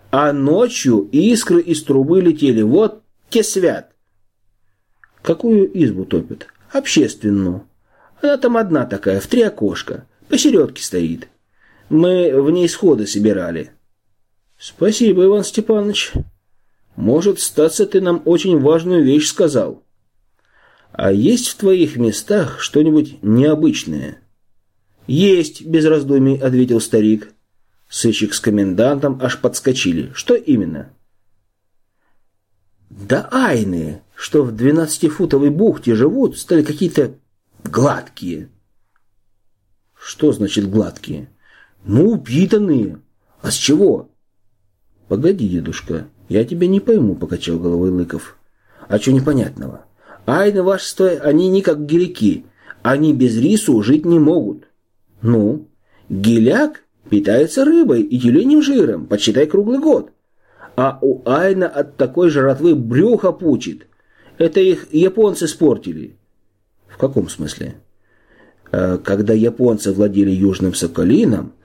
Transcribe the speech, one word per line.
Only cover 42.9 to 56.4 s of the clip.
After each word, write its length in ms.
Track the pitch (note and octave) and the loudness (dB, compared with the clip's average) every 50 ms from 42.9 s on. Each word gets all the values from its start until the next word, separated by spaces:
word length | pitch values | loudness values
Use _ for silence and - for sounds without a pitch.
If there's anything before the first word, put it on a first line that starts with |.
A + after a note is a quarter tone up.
| - - _ _ _ _ _ _ _ _ | -8 -12 _ _ _ _ _ _ _ _
А 100 | - C#3 | -10 -8
с 40 | - | -6
чего?» 560 | - - - D3 D#3 G3+ F3+ A#2 F2 - _ _ _ _ _ _ _ _ _ _ _ _ _ _ _ _ _ _ _ _ | -4 -2 0 2 4 4 2 2 0 -4 _ _ _ _ _ _ _ _ _ _ _ _ _ _ _ _ _ _ _ _
«Погоди, 420 | - - G2+ C#3 F3 G#3 F#3+ A#2 F#2+ | -6 -4 -2 0 0 0 0 -2 -4
дедушка, 600 | F2 F2 D#2 D#2+ D#2+ - - - E2+ D#2+ - - _ _ _ - | -4 -4 -6 -6 -10 -10 -10 -10 -10 -10 -10 -12 _ _ _ -4
я 160 | F2 G#2 A#2 | -2 -2 -2
тебя 220 | B2+ F3 E3+ F3+ | -2 -2 -2 0
не 140 | F3+ F#3+ G3 | 0 0 0
пойму», 340 | G3 - A3+ G#3+ C3+ G#2 F2 | 0 2 2 2 2 0 -2
покачал 440 | - - D#2 F2 F2 - F2 E2+ E2 | -4 -6 -8 -8 -8 -6 -6 -6 -4
головой 320 | E2+ F2 E2+ E2+ F2+ F#2 | -2 -2 -2 0 0 0
Лыков. 460 | F2+ F2+ F2 E2+ - D#2+ - - - _ _ _ _ _ _ _ _ _ - - | -2 -2 -4 -4 -8 -12 -12 -14 -20 _ _ _ _ _ _ _ _ _ -8 -4
«А 100 | G2+ G#2+ | -4 -2
че 140 | - C3+ C3 | 0 2 0
непонятного? 720 | C3 C3 D3+ D3 C3 G#2 C2+ - - - C2 - - - _ _ _ _ - - - _ | 2 2 0 0 -2 -2 -4 -6 -12 -14 -14 -14 -16 -20 _ _ _ _ -20 -20 -12 _
Айны, 360 | - B2 E3 G3 G#3 G3+ G3 F3+ | -4 -2 0 0 0 0 0 0
вашество, 460 | F#3+ G3 F#3 - - - - F#3+ F#3 | 0 0 -2 -4 -8 -4 0 0 0
они 400 | E3+ C#3+ C3+ D3+ C#3+ D#3 F3+ F#3 | 0 0 0 2 2 2 2 2
не 140 | F#3 G3 F#3+ | 2 2 2
как 240 | F3+ D#3 D3 D3+ | 0 0 -2 -2
геляки. 580 | C#3+ D#3 E3+ F3+ E3+ - - A2 G2+ F2 - - _ _ _ _ - - _ - | -2 0 0 0 -2 -4 -2 0 0 0 -2 -6 _ _ _ _ -20 -14 _ -4
Они 320 | A#2 C3 C#3+ D#3 D#3 C#3 | -2 0 2 2 2 2
без 220 | B2 B2+ B2 A2 A2+ | 2 2 0 2 2
рису 420 | A#2+ E3+ G#3+ G#3+ - - C3 A2 G#2 | 2 2 2 2 2 2 0 2 2
жить 220 | A2 C#3 D#3 - | 2 2 2 2
не 140 | F3 E3+ E3 | 2 2 4
могут». 500 | D3 D3 E3+ E3+ A#2+ G2+ E2 - - _ _ _ _ _ _ _ _ _ _ _ - | 4 4 2 0 0 -4 -8 -10 -14 _ _ _ _ _ _ _ _ _ _ _ -2
«Ну, 460 | A2+ A#2+ A2+ G#2 G#2 C3+ D3+ D3+ - _ _ _ _ _ _ _ - | 0 2 2 2 0 -2 -4 -8 -14 _ _ _ _ _ _ _ -10
геляк 720 | - F#2+ G2 A2 A#2 A#2 | -6 -2 0 2 2 4